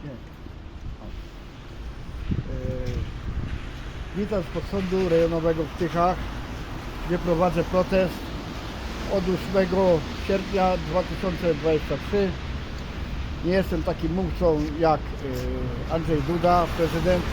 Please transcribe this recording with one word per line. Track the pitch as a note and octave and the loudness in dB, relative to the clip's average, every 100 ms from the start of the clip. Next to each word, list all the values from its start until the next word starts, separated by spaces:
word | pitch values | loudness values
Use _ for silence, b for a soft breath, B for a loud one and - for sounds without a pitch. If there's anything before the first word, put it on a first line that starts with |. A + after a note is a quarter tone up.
Nie. | D3 A#2+ D3+ D#3 - - - - - - | -10 -12 -14 -14 -14 -12 -12 -10 -10 -10
O. | G#2+ - - - - - - - - - - - - | -10 -10 -12 -12 -14 -14 -14 -10 -10 -10 -10 -8 -2
E, | - - - - - - - - - - - - - - - - - - E3+ | -2 -2 -4 -2 -2 -2 -2 -2 -4 -4 -4 -4 -4 -6 -8 -10 -8 -8 -4
witam | G3+ G#3+ | 0 0
z | D#3+ | -2
Podsądu | E3+ - G3 F#3+ F#3+ F#3 | -4 -2 -2 0 2 4
Rejonowego | E3 E3+ E3 D#3+ D#3+ | 6 4 4 2 2
w | D3+ - | -2 -2
Tychach, | E3+ D#3 F3 F3+ - - - - - - - - - | -2 4 4 2 -4 -6 -8 -8 -8 -8 -8 -8 -2
gdzie | F3 | 0
prowadzę | F3 E3 F3+ E3 | 2 4 4 2
protest | D#3+ F#3 F3+ F#3+ F#3 - - - - - - - - - - | 2 2 4 4 2 0 -8 -8 -8 -8 -8 -8 -8 -6 0
od | G3 | 0
ósmego | F3+ F3+ - F#3+ F#3 F#3 F#3+ E3 C3 - - | 2 0 2 2 4 4 6 4 2 -6 0
sierpnia | G3 F#3+ G3 F#3 F3+ D#3 | 0 2 2 4 2 0
dwa | E3+ | 0
tysiące | F3+ E3 G3 E3 F3 D3+ | 0 -2 -2 0 2 2
dwadzieścia | D3+ D#3 - C#3 - | 4 2 2 -4 0
trzy. | G3+ F#3+ C#3 - - - - - - - - - - E3 | 2 2 0 -4 -6 -6 -6 -6 -6 -6 -4 -4 -2 2
Nie | |
jestem | F#3+ F3+ F3+ | 2 2 0
takim | D#3 E3 D#3+ | 0 0 0
mówcą | E3+ F#3+ C#3+ F3+ D#3 D3+ D3+ | 0 0 2 4 4 2 2
jak, | E3 D3 | 4 4
e, | - - C#3 B2+ B2 B2+ B2+ - - | 0 -6 -4 -2 -2 -2 -2 -4 -2
Andrzej | D#3+ D#3 D#3 | 0 2 2
Duda, | C#3 E3+ E3+ F3 E3 - | 2 4 6 6 4 2
prezydent. | E3 E3 E3 F3+ F3 | 2 2 4 4 2